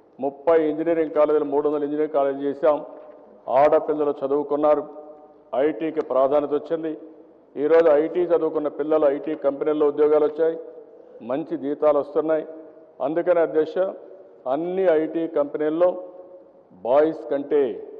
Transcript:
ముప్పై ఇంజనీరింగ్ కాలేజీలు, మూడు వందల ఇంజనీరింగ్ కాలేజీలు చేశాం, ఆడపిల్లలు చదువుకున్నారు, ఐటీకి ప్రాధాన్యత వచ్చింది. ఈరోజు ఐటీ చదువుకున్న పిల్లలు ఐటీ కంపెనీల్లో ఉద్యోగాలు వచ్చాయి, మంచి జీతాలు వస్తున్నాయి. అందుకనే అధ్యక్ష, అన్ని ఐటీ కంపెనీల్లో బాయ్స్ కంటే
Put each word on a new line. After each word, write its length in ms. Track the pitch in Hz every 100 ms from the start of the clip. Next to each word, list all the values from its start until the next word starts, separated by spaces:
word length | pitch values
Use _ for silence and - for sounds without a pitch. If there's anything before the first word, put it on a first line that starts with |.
| _ -
ముప్పై 340 | 139 139 170 165 156
ఇంజనీరింగ్ 440 | 151 165 165 151 151
కాలేజీలు, 300 | 151 151 143
మూడు 140 | 139 147
వందల 180 | 151 143
ఇంజనీరింగ్ 280 | 147 156 151
కాలేజీలు 280 | 139 139 143
చేశాం, 300 | 135 156 143 - - - - - - - 127
ఆడపిల్లలు 520 | 151 156 160 151 147 143
చదువుకున్నారు, 600 | 135 147 143 147 151 147 139 - - - - - _ 120
ఐటీకి 380 | 151 151 160 156 147
ప్రాధాన్యత 420 | 127 135 147 143 147
వచ్చింది. 340 | 147 160 160 151 - - - - _ -
ఈరోజు 260 | 151 165 165 147
ఐటీ 200 | 165 170 170
చదువుకున్న 380 | 165 156 156 147 143
పిల్లలు 280 | 151 156 147 143
ఐటీ 180 | 156 151
కంపెనీల్లో 440 | 139 139 156 151 147
ఉద్యోగాలు 320 | 143 151 151 151
వచ్చాయి, 280 | 160 165 165 - - - - - - 113
మంచి 260 | 139 160 160
జీతాలు 340 | 135 147 151 147
వస్తున్నాయి. 420 | 135 160 156 156 156 - - - - - 135
అందుకనే 360 | 165 170 175 156
అధ్యక్ష, 280 | 156 156 185 190 - - - - - 127
అన్ని 320 | 143 175 185 185 156
ఐటీ 200 | 156 160 160 151
కంపెనీల్లో 520 | 143 151 151 160 180 180 - - - - - - _ - 113
బాయ్స్ 360 | 139 156 156 -
కంటే 300 | 139 143 147 127 92 -